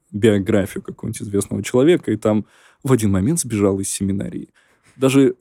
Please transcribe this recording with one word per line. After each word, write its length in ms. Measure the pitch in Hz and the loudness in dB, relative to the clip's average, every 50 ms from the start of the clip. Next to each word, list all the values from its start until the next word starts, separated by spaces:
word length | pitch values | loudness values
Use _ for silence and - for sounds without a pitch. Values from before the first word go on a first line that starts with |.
| _ _ | _ _
биографию 720 | - 104 107 110 104 101 92 - 104 101 90 - - 98 - | -2 2 4 4 4 2 2 0 0 0 -2 -2 -6 -12 -12
какого-нибудь 400 | - - - - 113 110 - 113 | -14 -14 -10 -10 -10 -10 -10 -8
известного 400 | 104 101 98 - - - 101 101 | -4 -4 -4 -4 -4 -6 -8 -4
человека, 480 | - - 127 139 170 180 - - - | -2 0 2 4 4 2 2 0 -4
и 40 | 110 | -4
там 300 | 110 - 110 107 107 - - _ _ _ _ _ _ - | -2 0 0 0 0 -2 -6 _ _ _ _ _ _ 0
в 80 | 131 | 0
один 200 | 131 113 110 101 | 2 2 2 2
момент 280 | 98 92 98 131 170 170 | 0 0 0 0 0 -2
сбежал 400 | - 120 113 101 101 98 98 98 | -4 -4 -2 0 2 2 0 0
из 100 | 98 - | -4 -6
семинарии. 600 | - - 101 98 98 101 113 - - - - - _ _ _ _ _ _ _ _ _ | -6 -4 -4 -2 -2 -4 -6 -8 -10 -12 -12 -14 _ _ _ _ _ _ _ _ _
Даже, 380 | - 131 131 131 139 135 123 - - | 0 0 4 4 4 4 4 2 -2